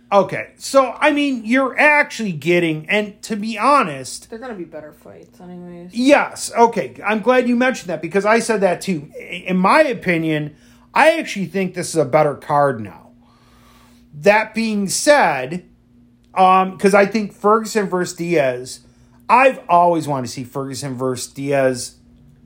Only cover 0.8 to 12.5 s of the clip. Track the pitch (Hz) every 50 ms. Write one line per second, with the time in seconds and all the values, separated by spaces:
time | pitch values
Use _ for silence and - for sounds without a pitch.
0.8 | 262 240 - - 277 302 294 285 285 285 262 226 214 220 247 269 269 240 - 214
1.8 | 196 202 196 196 196 - - - 226 196 165 143 131 170 175 175 170 160 156 156
2.8 | 156 170 196 214 214 202 - _ - - 220 202 208 220 220 202 220 269 294 277
3.8 | 220 160 139 135 131 - - - - - 233 220 262 254 220 185 170 156 160 151
4.8 | 151 151 147 _ - 202 190 - 170 - _ - 180 175 180 175 175 175 175 175
5.8 | 175 180 190 233 254 277 285 233 180 - - - - - - 220 233 233 - 180
6.8 | 139 120 - - - 202 220 214 190 240 254 254 240 240 247 240 254 262 247 -
7.8 | - 180 165 151 170 160 165 196 196 208 226 233 233 - 220 196 196 180 170 165
8.8 | - 196 180 151 143 - - - - - 175 175 - 185 185 185 185 202 254 311
9.8 | 311 277 226 - - 180 170 165 160 160 156 151 151 151 - _ _ _ _ _
10.8 | _ _ - 220 277 320 330 320 - - - 202 185 156 - 196 190 180 - 185
11.8 | 160 - - 160 143 127 156 156 151 147 127 - - -